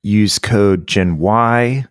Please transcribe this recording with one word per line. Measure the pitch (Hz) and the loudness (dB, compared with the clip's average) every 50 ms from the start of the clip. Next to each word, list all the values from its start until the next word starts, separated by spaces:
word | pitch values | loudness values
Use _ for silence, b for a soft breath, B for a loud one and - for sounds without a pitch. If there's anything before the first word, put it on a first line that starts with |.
| - | -2
Use | 101 101 107 107 101 - - | 0 2 2 2 0 -2 -4
code | - 110 117 101 101 101 95 90 87 | -4 -2 0 2 4 2 2 0 -2
Gen | - - 101 92 90 85 76 | -4 -2 0 0 0 -2 0
Y. | 82 98 107 117 117 117 117 120 120 120 131 139 127 _ | 0 0 2 2 0 2 0 0 0 -2 -4 -6 -8 _